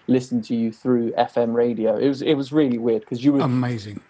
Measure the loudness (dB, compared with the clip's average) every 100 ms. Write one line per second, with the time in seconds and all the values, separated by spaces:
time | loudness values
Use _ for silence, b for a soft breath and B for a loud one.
0 | 0 0 0 -4 -2 -2 -2 -2 0 2
1 | 2 0 0 0 0 2 0 0 0 2
2 | 0 0 0 0 0 0 2 0 0 -2
3 | -4 0 2 2 2 0 -2 -4 -8 -14
4 | -6